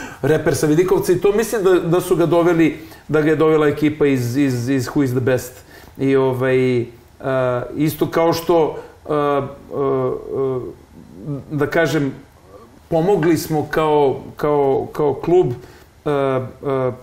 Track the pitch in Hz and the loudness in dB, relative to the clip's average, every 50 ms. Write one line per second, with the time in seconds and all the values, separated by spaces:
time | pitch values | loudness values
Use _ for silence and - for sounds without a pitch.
0 | - - - - - 131 156 151 - 165 139 - 160 151 151 165 185 185 202 170 | -12 -14 -10 -4 0 0 0 0 2 0 0 2 2 2 4 2 4 2 2 0
1 | - - 175 - - 202 202 220 226 - 254 220 175 190 185 170 170 170 170 180 | 2 2 0 2 2 2 2 0 -2 -2 -2 0 2 2 2 2 2 2 0 0
2 | 175 - 185 160 170 156 175 170 165 175 170 165 160 147 - - - - - - | 0 0 0 2 2 2 2 4 4 4 4 4 2 2 0 -4 -10 -18 -20 -18
3 | - - 147 156 147 156 156 143 160 156 156 151 151 147 139 147 151 151 143 151 | -6 -2 0 2 2 2 2 2 4 4 4 4 2 2 2 2 0 0 0 2
4 | 151 143 135 127 120 117 120 143 143 135 123 120 117 127 139 131 120 - - 151 | 2 2 2 0 -2 -2 0 0 0 0 0 -2 -2 -2 -2 -2 -2 -2 -2 0
5 | 143 123 123 127 117 135 127 120 - - - - - - - - - - - - | 0 0 0 0 0 0 0 0 -2 -6 -14 -20 -20 -20 -20 -20 -20 -20 -8 -4
6 | 131 135 135 135 131 131 123 120 131 131 131 131 127 127 123 120 117 - - - | 0 0 2 2 2 2 0 0 0 0 2 2 2 2 0 0 -2 -4 -10 -18
7 | - - - - - 135 131 131 127 127 123 123 - - - - 151 156 - - | -20 -20 -18 -10 -6 -4 -2 -2 0 -2 -2 -4 -6 -6 -4 -2 -2 -2 -2 -2
8 | 170 - - 165 165 170 165 165 - - 175 165 151 131 - - - - - - | -4 -2 0 2 2 2 0 0 0 2 2 4 2 2 -2 -6 -12 -16 -20 -14
9 | - - 151 147 143 143 143 139 131 135 - - - - - 135 139 139 135 131 | -8 -4 -2 -2 0 0 0 -2 -2 -4 -10 -16 -16 -10 -6 -4 -2 -2 0 0
10 | 127 127 - - - - - 131 135 131 131 123 113 87 76 - - - - 82 | -2 -2 -4 -6 -8 -8 -6 -4 -4 -4 -4 -6 -8 -10 -14 -18 -20 -20 -20 -20
11 | 78 - 73 90 104 151 143 131 - - 151 139 147 - - 170 165 139 147 156 | -20 -20 -20 -14 -10 -10 -10 -10 -8 -8 -4 -4 -2 -2 0 0 0 0 0 0
12 | 143 135 139 - - - - - - - - - - - - - - - 170 160 | -2 -2 -4 -8 -14 -20 -20 -20 -20 -20 -20 -20 -20 -20 -20 -20 -8 -4 -2 0
13 | 160 196 208 170 151 175 160 139 - - 160 151 139 - - 165 156 151 151 147 | 2 2 2 2 2 2 2 0 0 -2 -2 -2 -2 -2 -2 0 2 2 4 4
14 | 143 135 123 - - - - - - 151 147 143 143 139 131 - 113 - - - | 4 2 0 -2 -6 -14 -8 -4 -2 0 2 2 2 2 0 0 -2 -4 -4 -2
15 | 151 143 123 - - 165 175 185 170 135 120 - - - - - - - _ - | -2 0 -2 -2 0 2 4 4 4 2 -2 -8 -12 -18 -20 -20 -20 -20 _ -10
16 | - 151 147 139 139 135 131 131 120 120 - - - 143 135 131 131 127 120 - | -6 -2 -2 0 0 0 -2 -2 -4 -6 -10 -10 -6 -4 -2 -2 -2 -4 -4 -4